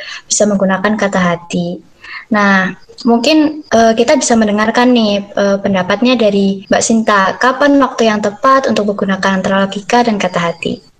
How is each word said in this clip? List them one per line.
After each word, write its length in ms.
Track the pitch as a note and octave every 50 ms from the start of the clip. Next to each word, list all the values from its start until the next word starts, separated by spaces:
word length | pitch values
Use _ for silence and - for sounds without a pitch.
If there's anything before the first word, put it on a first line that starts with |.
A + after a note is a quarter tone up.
| - - - - -
bisa 160 | - - - G#3+
menggunakan 560 | G#3 G3+ G3 G3 F#3 F#3+ F#3 F#3+ G#3+ G#3+ G#3+
kata 160 | G3+ G3 G3
hati. 640 | F#3+ F3+ F3 E3+ E3+ - - - F3 F3 F3 F3+ - - - _ _ - - - - - - A3+
Nah, 380 | G#3 G3+ G3 G3 F#3+ F#3 F#3 F#3+ - - - - - -
mungkin, 580 | A#3 A#3 A#3 A#3 C#4+ D#4 D#4 D4+ D4 - - - -
eh, 240 | - A3+ A3+ A3+ A3
kita 240 | A3+ A#3 C4 D#4
bisa 160 | C4 - - A#3+
mendengarkan 560 | A3+ A3 G#3 G3+ G#3 G#3+ A3+ A#3 B3 B3 B3+
nih, 320 | B3 A#3+ A3 G#3 G3+ G3+ G3+
eh, 340 | - - - G3+ G3+ G3 G3
pendapatnya 580 | G3 G#3 G3 F#3 F3+ F#3 G3+ G#3 A#3+ B3+ B3+ A3+
dari 460 | A3 G3+ G3+ G3+ G3 G3 G3 F#3+ -
Mbak 160 | - G3 - -
Sinta. 540 | - A3+ A3+ A3 A3 G#3 G3 F#3+ F#3 -
Kapan 400 | - B3+ B3+ C4 C4 C#4+ C#4+ C#4+ C#4
waktu 320 | C4 A#3+ - - A#3 A3
yang 80 | G#3+ G#3
tepat 480 | G#3 G#3 G3+ - - C4+ C4+ C4+ C4+
untuk 240 | A#3+ A3 A3+ G3+ G#3
menggunakan 480 | G3+ - G3 G3 F#3+ F#3+ F#3+ G3 F#3+ F#3+
antara 240 | F#3 G3 F#3+ G3 G3
logika 400 | G3 - G3+ - - A#3+ A#3+ B3
dan 140 | A#3+ G#3+
kata 220 | G3 G3 F3+ - F3 E3+ E3+
hati? 300 | - - - - - - - _ _